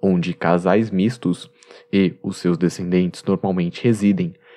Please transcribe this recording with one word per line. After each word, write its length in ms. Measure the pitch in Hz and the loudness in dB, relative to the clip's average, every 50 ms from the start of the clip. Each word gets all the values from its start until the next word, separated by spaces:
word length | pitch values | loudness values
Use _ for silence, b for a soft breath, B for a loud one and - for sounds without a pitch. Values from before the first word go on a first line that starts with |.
onde 320 | - 98 92 87 85 90 | 0 2 2 2 0 -2
casais 580 | 82 - - 85 87 90 87 92 92 107 113 110 | -4 -2 0 2 2 2 2 2 2 2 2 0
mistos 600 | 101 92 95 117 127 - - 90 87 - - - B B B B B B B B | 0 0 0 0 -2 -2 -2 -4 -2 -4 -6 -20 B B B B B B B B
e 220 | - 98 95 87 - - | 0 2 2 2 0 -4
os 160 | - 98 95 - | -10 -10 -8 -4
seus 180 | - 90 87 | -2 0 0
descendentes 680 | 82 90 87 - - 92 90 90 90 90 87 - - - | 2 0 -2 -2 -2 -4 0 2 2 2 0 -2 -6 -2
normalmente 600 | - 98 87 - 98 92 92 87 87 - - - | -2 -2 0 0 -2 -2 -2 -2 -4 -4 -2 0
residem, 500 | 123 117 104 104 101 101 90 90 82 - b b b b | 0 0 2 2 2 2 2 -2 -4 -6 b b b b